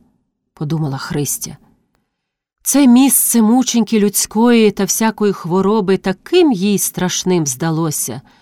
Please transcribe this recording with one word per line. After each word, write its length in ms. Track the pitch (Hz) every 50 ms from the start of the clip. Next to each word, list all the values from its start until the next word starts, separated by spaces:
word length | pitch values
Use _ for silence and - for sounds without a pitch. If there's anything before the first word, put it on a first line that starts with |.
| _ _ _ _ _ _ _ _ _ _ _
подумала 440 | - 160 143 165 156 160 143 135 131
Христя. 580 | - - 175 147 147 - - - - - - - _ _ _ _ _ _ _ _ _ _ _ _ _ _ _ _ _ _ _ _ -
Це 220 | - - 277 294
місце 560 | 247 240 254 269 269 - - - - - 233 220
мученьки 580 | 214 233 262 247 - - 233 214 - 226 214
людської 720 | 202 208 202 - - - - 214 226 240 240 226 220 208
та 140 | 202 - 196
всякої 480 | 180 - - 220 220 220 - 214 202 190
хвороби 640 | - - 160 175 190 190 196 214 220 202 175 190
таким 560 | 185 - 190 185 - _ - 339 359 349 302 240
їй 260 | 170 190 208 202 180
страшним 680 | - - - - 185 180 - - - 180 180 175 156
здалося, 760 | 143 127 123 175 165 160 156 165 156 143 - - - 110 135 - _ _ _